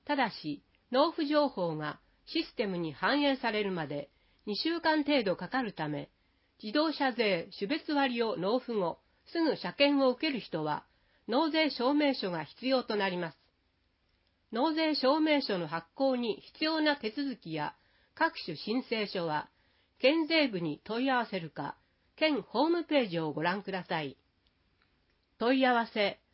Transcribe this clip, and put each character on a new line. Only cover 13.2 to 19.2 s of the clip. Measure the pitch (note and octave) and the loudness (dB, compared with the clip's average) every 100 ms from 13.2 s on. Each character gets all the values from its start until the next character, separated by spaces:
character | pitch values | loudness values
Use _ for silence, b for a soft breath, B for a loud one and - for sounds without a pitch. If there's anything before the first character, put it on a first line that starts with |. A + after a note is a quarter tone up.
| E3 | -6
す。 | - _ _ _ _ _ _ _ _ _ _ - | -8 _ _ _ _ _ _ _ _ _ _ -8
納 | A3 D4+ | -2 0
税 | D#4 D#4+ | 2 0
証 | D4 C4 D#4 | 2 2 4
明 | D#4 D4 | 4 2
書 | C4+ F#3+ | 2 -2
の | D#3+ | -2
発 | E3 - - | -6 -8 -2
行 | C4+ | 0
に | B3+ A#3+ - - | 0 -2 -4 -8
必 | - | -4
要 | D#4 D#4+ | -2 2
な | D4+ C#4+ | 2 0
手 | A3 | -2
続 | B3+ C#4 A#3+ | -4 -6 -6
き | - | -8
や | D#3 D3 - b b b | -6 -6 -8 b b b
各 | - D#4+ - | -2 -2 -2
種 | - D#3 | -10 -8
申 | - A#3+ | -4 -4
請 | B3 A3+ G3+ | -2 -4 -2
書 | G3 | -2